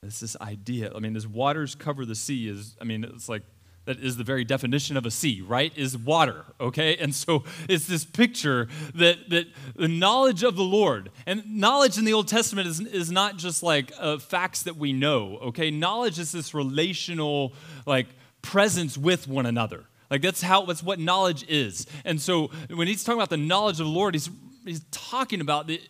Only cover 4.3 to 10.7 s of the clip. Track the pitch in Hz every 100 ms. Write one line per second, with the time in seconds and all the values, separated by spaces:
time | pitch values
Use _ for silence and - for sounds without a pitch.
4.3 | 135 120 135 127 139 139 139 120 110 160
5.3 | 104 92 120 151 147 135 127 117 160 147
6.3 | 82 - - 123 123 160 175 151 143 -
7.3 | 160 - - 160 180 - 175 - - 233
8.3 | 240 151 127 117 151 151 165 170 175 -
9.3 | 170 170 - 135 117 165 165 185 240 269
10.3 | 190 240 185 190